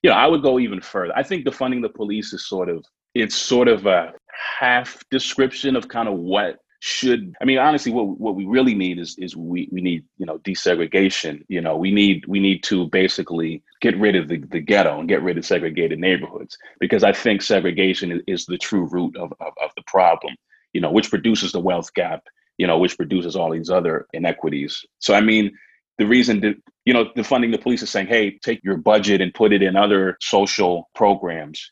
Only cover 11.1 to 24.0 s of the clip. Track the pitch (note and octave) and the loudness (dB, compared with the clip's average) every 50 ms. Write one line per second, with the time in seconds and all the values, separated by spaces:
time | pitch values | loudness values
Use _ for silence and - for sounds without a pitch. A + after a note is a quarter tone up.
11.1 | - - - D#2+ D2 D2 - _ F#2+ F2 E2 D#2+ D#2 D#2+ F2 F#2+ G2+ G#2 G2+ G2+ | 0 -2 -6 -8 -10 -10 -12 _ -6 -4 -2 -2 -2 -2 0 0 4 4 4 4
12.1 | F#2+ E2 - - F#2+ G2+ G2 G2 F#2+ F2 - - G#2+ F#2 F2 D#2 - F#2 F#2+ F#2 | 4 0 -2 -4 -2 0 2 0 0 0 -2 -2 -2 -2 -2 0 0 2 2 2
13.1 | - - F2 - F2 E2 E2 D#2+ E2 D#2 _ _ _ _ - A#2 - F#2+ G#2 G#2 | 0 -2 -6 -6 -6 -6 -4 -6 -6 -10 _ _ _ _ -2 -2 0 2 2 4
14.1 | F#2+ F#2 D#2+ D2 F2 D#2+ C#2 C2 - - D2+ - G#2 G2+ F#2 D#2+ D2 D2 D#2+ E2 | 4 2 0 0 -6 -8 -8 -6 -8 -8 0 2 2 4 4 2 0 -2 -2 0
15.1 | G2 E2+ D#2 F#2 F2 E2 E2 - G2 F2 E2 E2 D#2+ E2 E2 E2 D#2+ D#2 F2 F#2+ | 0 0 0 -2 -4 -4 -2 -2 -2 -2 -2 -4 -2 -2 -2 -2 -2 -2 0 0
16.1 | F#2 - - - - - - - - - - - - _ - - - G#2 F#2+ G2+ | 0 0 -2 -8 -12 -14 -16 -16 -20 -20 -20 -20 -6 _ -2 0 2 4 4 4
17.1 | G2+ - - A#2+ G#2 G2 - - G#2+ F#2+ E2 F#2 F2 E2+ F#2+ F#2+ F#2 - G2+ F2 | 2 2 0 0 0 0 0 0 0 2 2 0 0 0 0 0 0 -2 -4 -6
18.1 | E2+ E2+ - - F#2+ F2 - - F2+ F2 - - - G2 F2 D2+ D#2+ F2+ F2 E2+ | -6 -6 -4 -4 -6 -6 -6 -8 -8 -8 -6 -2 -2 -2 -2 -2 -2 -4 -4 -4
19.1 | E2 - F2 D#2+ - _ E2+ E2 - - D#2 D2+ _ - - - - F#2+ F#2 E2+ | -6 -8 -12 -12 -12 _ -12 -12 -8 -8 -8 -8 _ -14 -16 -2 2 4 4 4
20.1 | E2 D#2+ - D2 B1+ _ _ _ _ _ _ _ _ F2 E2+ D#2 D#2+ G#2+ A2 - | 4 2 -2 -12 -14 _ _ _ _ _ _ _ _ -4 -2 2 2 2 2 2
21.1 | - G2 - A#2 A2 G#2 - - - F#2+ F2 F#2+ F2+ E2+ E2 - _ - F2 E2+ | -4 0 2 2 2 2 0 -4 -4 -2 -2 0 -2 -2 -4 -4 _ -2 -2 -2
22.1 | E2 D#2+ _ - _ _ _ _ _ - F#2+ F2 E2 E2 F2+ F2 - - F2+ D#2 | -4 -10 _ -18 _ _ _ _ _ -2 0 2 2 2 2 2 0 -4 -4 -2
23.1 | G2 F#2 E2+ E2+ D#2 F#2 E2+ E2 E2 E2 D#2+ E2+ F#2 F#2 F2 E2+ D#2+ D2+ | -2 -2 -2 -2 -4 -2 -2 -2 -2 -4 -2 0 0 0 2 0 -2 -4